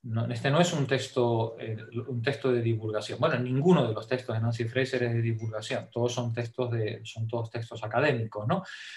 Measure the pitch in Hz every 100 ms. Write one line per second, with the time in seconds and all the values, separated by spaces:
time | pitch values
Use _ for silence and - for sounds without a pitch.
0 | 120 113 117 120 143 147 175 151 127 131
1 | - - 120 117 113 - 113 110 - 117
2 | 117 123 117 139 135 123 117 110 110 107
3 | - - 156 127 123 131 160 170 117 107
4 | - 127 - 113 113 117 117 127 131 127
5 | 120 117 117 113 110 107 104 120 - 120
6 | 120 120 120 113 117 - 123 113 107 -
7 | 110 113 113 120 113 117 113 117 110 113
8 | 147 123 107 104 110 185 - - -